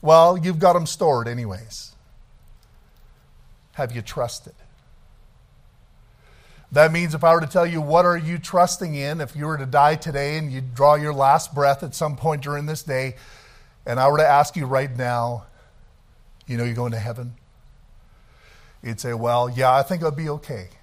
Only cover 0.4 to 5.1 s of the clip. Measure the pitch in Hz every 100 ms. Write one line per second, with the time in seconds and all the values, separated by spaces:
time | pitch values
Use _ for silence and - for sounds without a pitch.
0.4 | 170 165 185 175 160 - 170 131 117 120
1.4 | 113 95 110 - - - _ - - _
2.4 | - - _ _ _ _ - _ _ _
3.4 | - - _ - 131 120 107 - 120 -
4.4 | - - - _ _ - _